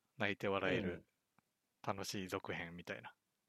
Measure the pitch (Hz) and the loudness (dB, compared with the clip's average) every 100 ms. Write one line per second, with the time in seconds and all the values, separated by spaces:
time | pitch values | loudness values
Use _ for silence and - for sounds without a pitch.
0 | _ - 101 98 104 98 92 90 90 85 | _ -2 0 2 2 4 4 4 2 -2
1 | - _ _ _ _ _ _ _ - 101 | -8 _ _ _ _ _ _ _ -4 -2
2 | 92 107 95 98 - 87 87 87 87 101 | -2 -4 -2 -4 -2 -4 -4 -8 -8 -8
3 | - - _ _ | -10 -18 _ _